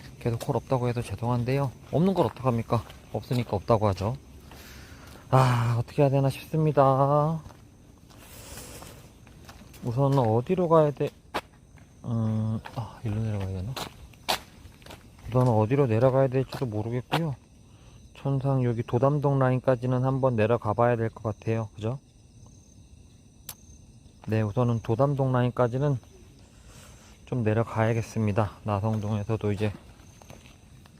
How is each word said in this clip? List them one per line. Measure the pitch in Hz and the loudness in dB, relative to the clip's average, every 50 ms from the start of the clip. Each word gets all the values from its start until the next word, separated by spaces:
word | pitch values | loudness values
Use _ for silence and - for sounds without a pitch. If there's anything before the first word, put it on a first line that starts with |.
| - - - - | -18 -18 -12 -6
계속 | - 123 117 117 | -4 -4 -4 -2
콜 | - - 127 | -2 -4 -4
없다고 | 117 - - 135 123 123 123 | -4 -2 -2 -2 0 0 -2
해도 | 117 123 117 | -2 -4 -6
죄송한데요. | - 104 98 113 120 123 120 117 120 131 139 139 127 - - - - - | -6 -6 -6 -4 -2 -2 -2 -2 -2 -2 -2 -2 -4 -6 -10 -8 -4 0
없는 | 135 175 196 190 | 0 2 2 2
걸 | 180 151 | 2 0
어떡합니까? | 110 - - 120 131 117 117 110 - 120 113 - - - - - - - | 0 -2 -2 -2 -2 0 -2 -2 0 -2 -2 -2 -4 -12 -20 -14 -10 -8
없으니까 | 110 - - 131 123 117 - - | -8 -4 -2 -2 -2 -2 -2 -4
없다고 | 95 - - 117 104 107 104 | -2 0 2 2 4 4 2
하죠. | 95 - - 110 127 143 - - - - - - - - - - - - - - - - - - - - - - | 0 0 -2 -4 -4 -6 -10 -16 -20 -20 -20 -20 -20 -20 -20 -20 -20 -20 -20 -20 -20 -20 -20 -20 -20 -20 -2 2
아, | 127 131 131 127 123 120 117 117 117 117 | 4 4 6 6 4 2 2 0 0 0
어떻게 | 120 - - - 143 | -2 -2 0 2 4
해야 | 139 | 4
되나 | 131 139 139 135 | 4 2 2 0
싶습니다. | 127 - - - - 160 156 156 139 147 135 135 135 131 139 139 147 147 147 156 165 156 - - - - - - - - - - - - - - - - - - - - - - - - - - - - - - - - - - - - - - - - - - - - - - - - - | -2 -4 -8 -6 -2 0 0 2 4 4 6 6 6 4 4 4 4 4 2 2 -2 -4 -8 -12 -20 -20 -20 -20 -20 -20 -20 -20 -20 -20 -20 -20 -20 -20 -20 -20 -20 -20 -18 -18 -18 -18 -18 -18 -18 -18 -18 -20 -20 -20 -20 -20 -20 -20 -20 -20 -20 -20 -20 -20 -20 -20 -20 -20 -18 -10 -8
우선은 | 123 113 127 139 139 139 139 | -4 -2 0 2 2 4 4
어디로 | 123 110 107 117 131 - 185 180 180 160 | 4 4 2 2 2 0 0 0 2 4
가야 | 165 160 156 147 135 | 6 6 6 4 2
돼? | - 147 139 - - - - - - - - - - - - - - - - - - - | -2 -4 -6 -6 -10 -14 -10 -10 -10 -10 -10 -16 -20 -20 -20 -20 -20 -20 -20 -20 -14 -8
음, | - 117 113 110 110 110 110 110 110 110 113 - - - | -4 -2 0 0 0 0 0 0 -2 -2 -4 -6 -8 -10
아, | 127 110 - - - - | -10 -10 -10 -10 -10 -6
일로 | 110 104 110 | -4 -4 -2
내려가야 | 113 110 107 101 95 95 | -2 -2 -2 -4 -4 -4
되나? | 95 92 90 117 135 - - - - - - - - - - - - - - - - - - - - - - - - - - - - - - - | -6 -6 -6 -8 -8 -10 -10 -12 -14 -18 -20 -20 -20 -12 -6 -6 -6 -6 -6 -12 -20 -20 -20 -20 -20 -20 -20 -20 -20 -20 -20 -20 -20 -16 -8 -2
우선은 | - 127 127 127 113 | 2 4 4 4 4
어디로 | 107 107 107 135 139 143 | 4 4 4 4 2 2
내려가야 | 117 107 110 127 135 123 135 135 131 | 4 4 4 4 4 4 4 2 2
될지도 | 123 135 127 - - - 139 | 2 0 -2 -2 -4 -6 -6
모르겠고요. | 123 104 107 107 117 120 123 - - 143 156 165 156 123 - - _ - - - - - - - - - - - - - | -4 -4 -4 -4 -4 -6 -6 -4 -4 -2 -2 -2 -2 -4 -8 -12 _ -20 -20 -20 -20 -20 -20 -20 -20 -20 -20 -20 -20 -14
천상 | - - 139 139 135 127 139 135 131 127 | -8 -4 -2 -2 0 0 0 2 2 2
여기 | 120 117 113 113 | 0 0 -2 -2
도담동 | - - 120 123 139 147 147 135 143 139 135 | 0 0 0 0 0 0 0 0 2 2 2
라인까지는 | 131 127 127 127 - 131 131 120 123 127 127 127 131 | 2 2 2 2 2 0 0 0 0 0 0 0 0
한번 | 131 135 135 127 131 123 | 0 0 2 0 2 2
내려가 | 107 107 107 120 110 - 107 101 | 4 2 4 2 2 0 0 0
봐야 | 113 120 120 123 | 2 2 2 2
될 | 113 113 110 | 0 -2 -4
것 | - - - 110 101 - | -6 -6 -8 -8 -8 -6
같아요. | - 113 113 113 113 107 - | -4 -4 -4 -4 -4 -8 -10
그죠? | - 104 110 127 139 - - - - - - - - - - - - - - - - - - - - - - - - - - - - - - - - - - - - - - - - - - - - - | -8 -6 -6 -6 -8 -10 -18 -20 -20 -20 -20 -20 -20 -20 -20 -20 -20 -20 -20 -20 -20 -20 -20 -20 -20 -20 -20 -20 -20 -20 -20 -20 -20 -20 -20 -20 -20 -20 -20 -20 -20 -20 -20 -20 -20 -20 -20 -20 -16 -6
네, | - 107 110 | -2 0 0
우선은 | 110 104 101 127 123 120 117 113 | 0 0 0 0 0 2 0 0
도담동 | - - 113 107 135 143 143 131 135 131 127 | -2 -2 0 2 2 2 2 0 0 0 2
라인까지는 | 123 123 123 - - 123 117 117 131 143 147 139 120 - - - - - - - - - - - - - - - - - - - - - - - - - | 2 2 2 2 0 0 0 0 0 0 0 0 -2 -4 -10 -20 -20 -20 -20 -20 -20 -20 -20 -20 -20 -20 -20 -20 -20 -20 -20 -20 -20 -20 -20 -20 -20 -12
좀 | - 131 127 110 | -6 -4 -2 0
내려가야겠습니다. | 107 107 113 113 - - 113 110 110 117 113 107 - - 113 110 104 98 113 107 95 - - - | 2 2 2 0 0 0 0 0 2 0 0 -4 -4 -4 -2 0 0 2 0 0 -2 -4 -8 -6
나성동에서도 | 107 104 98 101 110 110 110 104 104 110 104 101 - 113 104 - 104 104 | -4 -2 -2 0 -2 -2 -2 -2 -4 -4 -4 -2 -2 -4 -2 -2 -2 -2
이제 | 95 104 104 - - - - - - - - - - - - - - - - - - - - - - - - - - | 0 -2 -4 -4 -6 -12 -20 -20 -20 -20 -20 -20 -20 -20 -20 -20 -20 -20 -20 -20 -20 -20 -20 -20 -20 -20 -20 -20 -18